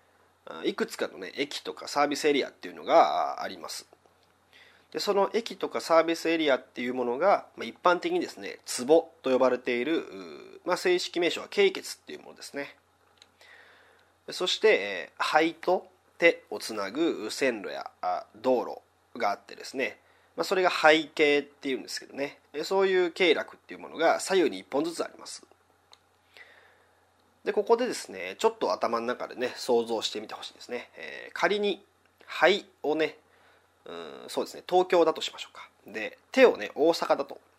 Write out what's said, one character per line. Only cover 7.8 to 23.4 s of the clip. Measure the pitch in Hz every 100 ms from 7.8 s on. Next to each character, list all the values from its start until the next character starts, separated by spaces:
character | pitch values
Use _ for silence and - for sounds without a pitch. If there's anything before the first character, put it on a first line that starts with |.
般 | 180 175
的 | 175
に | 175
で | 147
す | -
ね、 | 98 - - - 123
壺 | 160 165 -
と | 135
呼 | 127
ば | 127
れ | 123
て | 127 120
い |
る、 | 127 160
う、 | - - - 73 55 -
ま | 165
あ、 | 175
正 | 180 180
式 | - 170
名 | 170
称 | 151
は | -
経 | - 196
穴 | 190
っ | - - -
て |
い | 147
う |
も | -
の | -
で |
す | -
ね。 | 139 139 - _ _ _ _ _ _ - - - _ _ _ _ _ -
そ | - 180
し | -
て、 | 220
え | 190 101 95 76 -
ー、 |
肺 | - 156 165
と | 160 - 185 - _ _ -
手 | 170 165 -
を | 104
つ | -
な | 110 98
ぐ | 113 165 95 104
線 | - 139 113
路 | 85
や、 | 69 - -
あ、 | 90 90 - 104
道 | 123 123
路 | 87 69 - _ _ -
が | 107
あ |
っ | 101
て | - -
で |
す | - 131
ね、 | 113 - _ _ _ -
ま |
あ、 |
そ | 170
れ | 190
が | 180
肺 | - 156 160 147
経 | - 147 147
っ |
て | 143 _ 139
い |
う | 123
ん |
で | -
す | -
け | -
ど |
ね、 | - 143 - _
え | -
ー、 |
そ | 165 196
う | 190
い |
う | 185 180
経 | - 180
絡 | 143